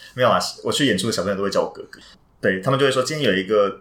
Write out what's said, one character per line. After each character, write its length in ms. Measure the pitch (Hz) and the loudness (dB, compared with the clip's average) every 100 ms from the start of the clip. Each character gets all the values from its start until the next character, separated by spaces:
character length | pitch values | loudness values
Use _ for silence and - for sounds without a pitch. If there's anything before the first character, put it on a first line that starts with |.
| - | -18
没 100 | - | 0
有 60 | 123 | 2
啦， 100 | 92 - - | 2 0 -8
我 80 | 120 | -4
去 160 | 107 139 | 0 0
演 120 | 101 | 0
出 80 | 110 | -2
的 60 | |
小 100 | 104 | -4
朋 80 | 90 | -4
友 60 | 98 | -2
都 60 | |
会 60 | 98 | -2
叫 140 | 95 | 0
我 100 | 80 | -2
哥 100 | - - | -6 -20
哥。 80 | - - - _ _ | -20 -20 -20 _ _
对， 200 | 107 95 | -2 0
他 100 | 131 | 0
们 80 | 135 | 2
就 60 | |
会 80 | 139 | 2
说 100 | 131 | 2
，“今 140 | 127 156 | -2 -2
天 80 | 131 | 0
有 80 | |
一 100 | 95 | 0
个 360 | 95 107 98 - | 2 2 2 -2